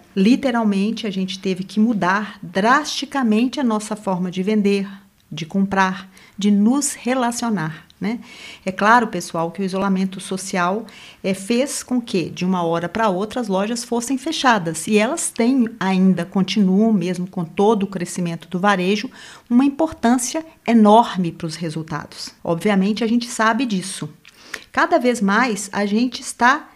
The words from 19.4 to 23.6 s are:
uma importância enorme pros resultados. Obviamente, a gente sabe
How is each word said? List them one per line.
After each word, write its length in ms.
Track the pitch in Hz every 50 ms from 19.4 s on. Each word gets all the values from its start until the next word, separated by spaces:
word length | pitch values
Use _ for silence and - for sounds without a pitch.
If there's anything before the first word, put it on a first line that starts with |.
| _ -
uma 160 | 240 247 277
importância 800 | 285 277 - 320 320 - - - 233 247 262 - - - 320 320 - - _ -
enorme 680 | - 233 226 214 208 214 233 226 - - 185 180 165
pros 240 | 160 - - 160 156
resultados. 800 | - 175 160 156 160 156 156 156 147 - - - - - - - _ -
Obviamente, 600 | - 170 165 - 208 202 190 190 208 220 214 233
a 20 |
gente 200 | 220 233 240 233
sabe 380 | - - - 220 220 233 226